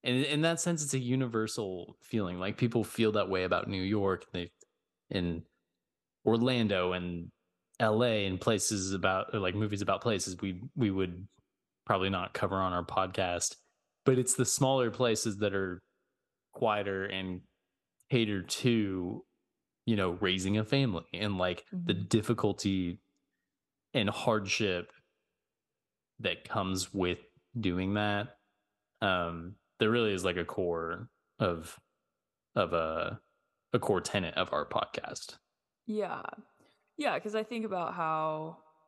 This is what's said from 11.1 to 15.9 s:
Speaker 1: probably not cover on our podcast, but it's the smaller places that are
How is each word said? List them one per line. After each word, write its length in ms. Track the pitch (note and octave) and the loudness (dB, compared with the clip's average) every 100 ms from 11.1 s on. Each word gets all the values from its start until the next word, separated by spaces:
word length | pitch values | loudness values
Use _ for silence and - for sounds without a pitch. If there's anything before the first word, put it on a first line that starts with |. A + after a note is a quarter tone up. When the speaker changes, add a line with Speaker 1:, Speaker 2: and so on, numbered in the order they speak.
| F2 G2 _ _ _ _ _ - | -4 -14 _ _ _ _ _ -2
Speaker 1:
probably 240 | G2+ F#2+ | 0 2
not 240 | F#2+ F#2 | 0 -4
cover 220 | - F#2+ F#2+ | -4 -2 0
on 160 | F#2 | 0
our 120 | F2+ | -2
podcast, 720 | F2 - F#2 F#2 F2+ F2 - - _ _ _ _ | -2 -2 0 0 -2 0 -4 -6 _ _ _ _
but 140 | - B2+ | 2 2
it's 160 | B2 | 2
the 100 | - A#2+ | 0 0
smaller 440 | - C3+ C3+ A#2+ | 2 2 2 0
places 480 | G#2 B2 G#2+ A2+ G2+ | 2 2 2 -2 -2
that 160 | G#2 | 0
are 280 | G2 F#2+ F2+ _ | 0 -4 -6 _